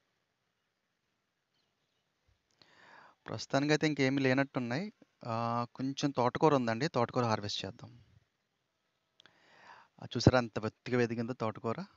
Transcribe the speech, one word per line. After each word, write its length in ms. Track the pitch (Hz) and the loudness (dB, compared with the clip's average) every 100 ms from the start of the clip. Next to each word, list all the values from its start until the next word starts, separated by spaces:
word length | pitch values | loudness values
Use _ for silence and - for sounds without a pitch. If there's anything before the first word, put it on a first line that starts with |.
| _ _ _ _ _ _ _ _ _ _ _ _ _ _ _ _ _ _ _ _ _ _ _ _ _ _ _ - - - - _ - | _ _ _ _ _ _ _ _ _ _ _ _ _ _ _ _ _ _ _ _ _ _ _ _ _ _ _ -20 -20 -20 -20 _ -10
ప్రస్తుతానికైతే 600 | 110 - 135 147 151 156 | -10 -2 0 2 2 0
ఇంకేమీ 340 | 143 131 139 | 2 2 2
లేనట్టున్నాయి. 640 | 131 131 139 135 117 131 214 - _ _ 117 | 2 2 0 -4 -4 -6 -8 -14 _ _ -6
ఆ, 400 | 113 117 117 120 - | -4 -2 -2 -4 -6
కొంచెం 360 | 131 139 147 | -6 -2 -2
తోటకూర 440 | 131 123 - 156 139 | 0 0 4 4 4
ఉందండి, 320 | 117 113 156 | 2 -2 -2
తోటకూర 360 | 131 117 127 | 0 0 0
హార్వెస్ట్ 420 | 120 107 104 - 95 | 0 0 -4 -8 -8
చేద్దాం. 260 | - 110 120 - _ _ _ _ _ _ _ _ _ _ _ - _ _ - - - - - | -12 -18 -20 -20 _ _ _ _ _ _ _ _ _ _ _ -20 _ _ -20 -20 -20 -20 -18
ఆ, 40 | 117 123 | -8 4
చూసారా 220 | - 127 | 6 6
ఎంత 200 | 117 117 | 4 -2
వెత్తిగా 420 | 107 - 117 123 | -6 -6 -2 0
ఎదిగిందో 320 | 117 117 117 | 0 -2 -6
తోటకూర? 460 | 127 110 - 113 117 196 | -4 -6 -4 -6 -6 -10